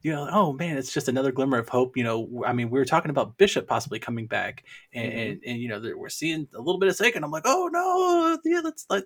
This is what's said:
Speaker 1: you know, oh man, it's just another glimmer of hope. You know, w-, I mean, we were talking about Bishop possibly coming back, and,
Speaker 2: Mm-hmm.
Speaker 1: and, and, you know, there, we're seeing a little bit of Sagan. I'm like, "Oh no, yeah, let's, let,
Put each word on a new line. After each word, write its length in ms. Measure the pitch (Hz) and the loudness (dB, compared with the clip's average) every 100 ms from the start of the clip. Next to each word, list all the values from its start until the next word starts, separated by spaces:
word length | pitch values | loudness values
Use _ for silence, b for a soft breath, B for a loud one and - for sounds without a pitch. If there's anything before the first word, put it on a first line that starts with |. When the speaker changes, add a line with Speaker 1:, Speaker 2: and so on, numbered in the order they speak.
Speaker 1:
you 100 | 147 | -4
know, 160 | 151 143 | -4 0
oh 220 | 196 180 | 2 2
man, 240 | 135 170 147 | 0 -4 -4
it's 140 | 131 | -4
just 160 | - 139 | -4 -2
another 240 | 127 135 | 0 0
glimmer 260 | 127 135 127 | 0 0 0
of 100 | 113 | 0
hope. 280 | 127 127 127 | 2 2 0
You 80 | |
know, 180 | 117 113 | -2 -2
w-, 220 | 110 120 | -4 -4
I 80 | 107 | -2
mean, 180 | 123 117 | 0 0
we 80 | 127 | 2
were 60 | |
talking 260 | 135 160 170 | 4 2 2
about 260 | 139 107 - | -2 -2 4
Bishop 280 | 196 - - | 4 4 0
possibly 320 | 113 - 107 | -2 -2 -8
coming 280 | - 117 113 | -6 -6 -4
back, 380 | 110 95 - - B B | -4 -4 -8 -18 B B
and, 180 | 120 113 | -8 -6
Speaker 2:
Mm-hmm. 60 | 117 | -4
Speaker 1:
and, 220 | 110 98 - | -6 -6 -8
and, 140 | 120 | -6
you 80 | 120 | -4
know, 120 | 104 | -6
there, 160 | 113 - | -6 -8
we're 100 | - | -10
seeing 360 | - 156 160 147 | -6 -4 -4 -6
a 40 | - | -8
little 200 | 127 185 | -2 2
bit 100 | 190 | 2
of 60 | 180 | 4
Sagan. 280 | 226 226 | 2 2
I'm 60 | 151 | -4
like, 100 | 156 214 | -2 2
"Oh 220 | 311 349 | 2 2
no, 640 | 339 370 359 370 349 330 320 | 0 2 4 4 4 4 2
yeah, 160 | 320 339 | 0 0
let's, 260 | 320 - - | 0 -8 -4
let, 160 | 196 | -4